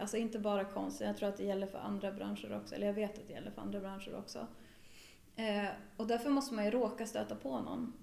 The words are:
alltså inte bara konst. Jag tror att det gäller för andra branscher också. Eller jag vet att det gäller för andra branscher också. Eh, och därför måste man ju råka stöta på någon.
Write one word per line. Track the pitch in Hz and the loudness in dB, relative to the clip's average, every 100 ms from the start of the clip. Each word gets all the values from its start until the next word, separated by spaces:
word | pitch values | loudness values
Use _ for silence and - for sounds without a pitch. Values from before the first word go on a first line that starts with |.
alltså | 202 220 | -2 0
inte | 226 220 | 0 2
bara | 208 202 | 2 4
konst. | 196 196 190 190 | 2 0 -2 0
Jag | 214 208 | 0 2
tror | 208 | 0
att | 202 | 2
det | |
gäller | 202 196 196 | 2 2 0
för | - | -2
andra | 202 202 196 | -2 -2 -2
branscher | 202 202 202 208 208 | -2 -2 -2 -2 -4
också. | 202 | -4
Eller | - 202 | 0 2
jag | |
vet | 202 202 - | 2 0 -2
att | - | -8
det | |
gäller | 147 208 | -8 -8
för | 208 | -6
andra | 202 202 | -4 -2
branscher | 190 196 202 - | -4 -6 -6 -8
också. | 202 - 226 - - - - - - - - - | -6 -6 -8 -10 -18 -20 -18 -18 -18 -20 -12 -2
Eh, | 220 208 202 185 - - | 2 2 2 -2 -8 -2
och | 220 | 2
därför | 233 277 | 4 6
måste | 277 262 | 4 4
man | 220 | 2
ju | 208 | 4
råka | 240 226 - 214 | 6 4 2 -2
stöta | 214 208 208 | -2 -2 -2
på | 269 254 | -2 -2
någon. | - 190 247 - | -2 -2 -4 -6